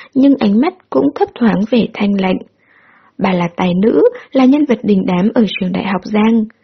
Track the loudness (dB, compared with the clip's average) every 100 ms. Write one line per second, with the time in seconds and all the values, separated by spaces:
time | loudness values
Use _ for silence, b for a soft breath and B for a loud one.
0 | B 0 2 2 2 2 0 -4 _ -2
1 | -2 -2 -4 0 0 0 0 0 -2 -2
2 | -2 0 -2 -4 -8 b b b b b
3 | b -4 -2 0 -2 -2 -2 0 0 2
4 | 0 -2 B 2 2 2 0 -2 0 0
5 | 0 0 0 0 -2 -2 -6 -4 -4 -6
6 | -4 -2 0 0 -2 b